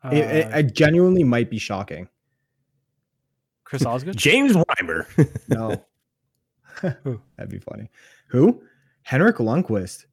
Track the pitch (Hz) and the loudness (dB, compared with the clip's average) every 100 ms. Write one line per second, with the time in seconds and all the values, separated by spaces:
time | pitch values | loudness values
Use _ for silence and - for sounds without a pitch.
0 | 131 147 139 156 151 151 143 - 151 170 | 0 0 2 0 0 0 -2 2 4 6
1 | 185 185 139 120 117 110 - 98 90 78 | 4 4 4 2 -2 -6 -8 -8 -8 -12
2 | 92 _ _ _ _ _ _ _ _ _ | -16 _ _ _ _ _ _ _ _ _
3 | _ _ _ _ _ _ _ 135 123 123 | _ _ _ _ _ _ _ -4 -4 -4
4 | 151 123 143 240 277 190 170 - 87 82 | -6 -2 2 4 4 2 2 -2 -4 -6
5 | - - 151 - - 113 110 - _ _ | -4 0 0 0 -6 -6 -4 -8 _ _
6 | _ _ _ _ _ _ _ - 185 - | _ _ _ _ _ _ _ -10 -8 -8
7 | 139 113 _ - 98 98 - 104 110 _ | -10 -10 _ -18 -14 -14 -14 -16 -18 _
8 | _ _ _ 123 185 240 _ _ _ _ | _ _ _ 4 4 2 _ _ _ _
9 | - 131 208 226 110 139 180 107 92 - | -4 2 2 2 -2 -2 -2 -4 -6 -14
10 | _ | _